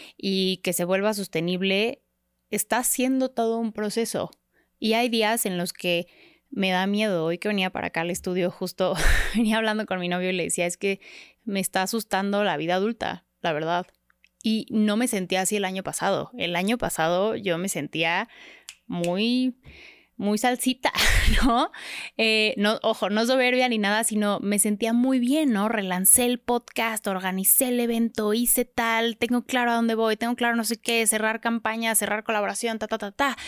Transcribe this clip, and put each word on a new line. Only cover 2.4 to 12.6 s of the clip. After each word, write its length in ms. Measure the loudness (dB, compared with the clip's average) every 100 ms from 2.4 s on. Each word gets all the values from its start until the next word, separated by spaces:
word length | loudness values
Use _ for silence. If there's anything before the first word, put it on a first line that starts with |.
| _
está 340 | -6 -2 0
siendo 460 | 0 0 0 0 0
todo 280 | 0 0 0
un 160 | -4
proceso. 580 | -4 -4 -2 -2 -4 -6 -8 _ _ _ _
Y 140 | 0
hay 160 | 0 2
días 360 | 2 2 0 -2
en 120 | -2
los 160 | -4
que 340 | -4 -2 -2 -2 -12 -20 _ _
me 180 | -2 0
da 160 | 2 0
miedo. 400 | 0 0 0 0
Hoy 140 | -2
que 80 | -2
venía 240 | 0 -2
para 160 | -4 -6
acá 140 | -4
al 100 | -4
estudio, 400 | -4 -2 0 -2
justo 420 | -2 -6 -2 0 2
<laughs> 400 | 4 4 2 0
venía 220 | 2 2
hablando 280 | 0 -2 -2
con 140 | -4
mi 80 | -2
novio 220 | -2 0
y 40 |
le 100 | -2
decía, 220 | -2 -2 -2
"Es 120 | -2
que 220 | -2 -4 -8 -20 -20 _ -6
me 140 | -4
está 220 | -2 0
asustando 600 | 0 -2 -2 -2 0 0
la 140 | 0
vida 180 | 0